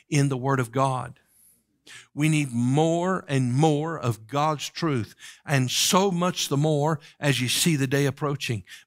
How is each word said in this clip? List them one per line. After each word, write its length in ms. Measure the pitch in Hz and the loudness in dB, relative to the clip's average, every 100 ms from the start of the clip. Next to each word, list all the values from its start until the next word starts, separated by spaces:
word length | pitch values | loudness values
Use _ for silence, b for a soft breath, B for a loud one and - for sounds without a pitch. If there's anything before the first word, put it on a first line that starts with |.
| B | B
in 200 | 147 139 | 0 0
the 80 | 131 | 0
Word 220 | 131 135 | 0 0
of 120 | 117 | 0
God. 480 | 120 135 127 123 - _ _ _ _ _ _ - B B | 0 0 -2 -8 -16 _ _ _ _ _ _ -20 B B
We 140 | - 151 | 0 2
need 240 | 156 143 | 2 0
more 720 | 120 123 139 160 170 175 190 - | 0 2 4 2 2 0 -2 -2
and 260 | 139 127 | -2 0
more 440 | 123 160 147 160 160 | 2 4 2 -2 -4
of 300 | 123 107 110 | -4 -4 -4
God's 420 | 139 151 147 - | -2 -2 -2 -6
truth, 460 | - 170 135 101 - B B - | -6 -2 -2 -4 -12 B B -2
and 260 | 143 127 | 0 0
so 400 | - - 180 202 | 0 2 4 2
much 360 | 175 180 175 - | 2 -2 -2 -2
the 100 | 139 | 0
more 420 | 151 147 147 151 B B | 0 2 0 -2 B B
as 200 | 147 127 | -2 0
you 80 | 123 | 0
see 280 | - 180 151 | 0 2 2
the 120 | 135 | 0
day 180 | 139 143 | 0 0
approaching. 580 | 131 147 143 - 113 - B | -2 -4 -4 -6 -6 -8 B